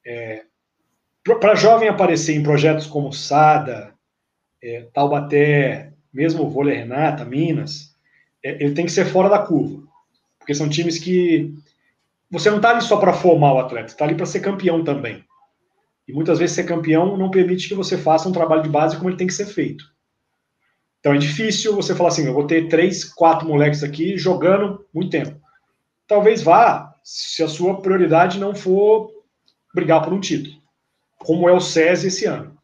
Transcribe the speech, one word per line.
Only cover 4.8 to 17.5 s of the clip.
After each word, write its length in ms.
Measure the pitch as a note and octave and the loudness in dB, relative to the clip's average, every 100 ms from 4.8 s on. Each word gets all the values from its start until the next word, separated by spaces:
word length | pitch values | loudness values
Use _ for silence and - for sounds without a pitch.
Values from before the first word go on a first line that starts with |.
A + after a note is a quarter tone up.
| A#2 | -8
Taubaté, 1000 | - C#3+ D3 C#3+ D3 D3 D3 B2 A2+ - _ _ | -2 0 -2 0 2 4 2 0 -4 -14 _ _
mesmo 340 | C3 E3 D#3+ C#3+ | -4 -2 -2 -4
o 40 | |
Vôlei 280 | C3 C#3+ A#2 | -2 -2 -2
Renata, 480 | A#2 C3 D#3 - A#2 | -6 -2 -2 -2 -8
Minas, 720 | C3+ E3+ D3+ - - - _ _ _ _ _ | -4 -2 -2 -6 -14 -18 _ _ _ _ _
é, 220 | C3+ - | -12 -4
ele 100 | C#3+ | -4
tem 120 | D3 F3 | -2 -2
que 60 | |
ser 140 | G3 - | -2 0
fora 240 | F3+ G3 | 2 2
da 80 | G3+ | 2
curva. 480 | - D3+ - - - _ _ _ _ _ | 2 -2 -2 -8 -18 _ _ _ _ _
Porque 160 | - D3 | -8 -4
são 140 | D3+ | -2
times 280 | D3+ E3+ D#3+ | -2 -4 -4
que 560 | F3+ F3+ F3 D#3 D3 - _ _ _ _ _ _ _ | -2 0 2 0 -2 -12 _ _ _ _ _ _ _
você 180 | E3+ G#3 | -2 0
não 120 | G#3 | 2
tá 100 | A#3 | 2
ali 100 | A#3 | 2
só 160 | - G#3 | 0 2
pra 160 | F#3+ | 2
formar 400 | - F#3 D#3 C#3+ | 2 4 6 4
o 60 | C3 | 2
atleta, 340 | C3 A#2 A2+ | -2 -8 -12
tá 120 | - D3 | -6 -4
ali 100 | D#3+ | -2
pra 100 | F3+ | -4
ser 140 | G3 | -4
campeão 440 | G3 F#3+ F3+ E3 | -6 -2 0 0
também. 400 | D#3+ C#3+ A#2 F#2+ _ _ _ _ _ _ _ _ - | -2 -4 -6 -12 _ _ _ _ _ _ _ _ -12
E 60 | |
muitas 260 | C#3 D#3+ D#3+ | -6 -2 0
vezes 160 | E3+ - | 0 -2
ser 80 | |
campeão 540 | F3 E3 D#3+ D#3+ F#3 G3 | -4 -4 0 2 2 -2
não 120 | F#3+ | 0
permite 380 | F#3+ F3 | 0 0